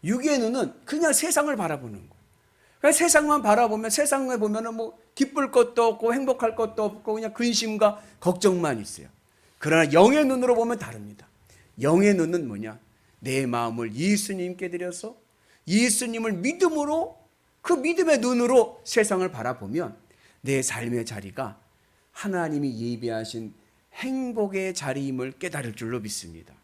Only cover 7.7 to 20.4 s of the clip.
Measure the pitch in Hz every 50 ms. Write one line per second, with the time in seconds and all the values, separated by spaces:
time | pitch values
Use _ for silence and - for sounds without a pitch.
7.7 | 214 208 220 208 208 - - - - _ - 175 180 180 - 202 185 180 170 156
8.7 | 131 110 101 - - - 71 69 _ _ _ _ _ _ _ _ _ _ - 151
9.7 | 156 165 160 143 139 160 190 226 277 302 302 262 262 254 247 247 247 226 233 233
10.7 | 240 214 - - 110 107 104 104 104 - - _ _ _ _ _ - _ _ _
11.7 | _ - 117 143 160 180 196 208 202 185 165 160 170 175 156 123 104 101 110 110
12.7 | 107 110 _ _ _ _ _ _ _ _ - 127 131 135 135 123 120 120 117 117
13.7 | 113 117 117 113 104 120 160 190 208 208 208 - 196 190 180 180 180 180 190 180
14.7 | 175 175 180 180 175 - - 220 240 _ _ _ _ _ _ _ _ _ _ -
15.7 | 175 214 240 254 - - 262 233 233 226 226 220 208 170 175 254 330 349 381 349
16.7 | 311 302 285 285 302 330 339 - - _ _ _ _ _ _ _ _ _ _ -
17.7 | 349 294 254 311 339 339 370 330 302 247 220 247 254 240 240 226 220 254 220 226
18.7 | - - - - - 233 214 208 202 185 185 180 180 120 110 123 127 - 101 98
19.7 | 113 160 175 117 101 - _ _ _ _ _ _ _ _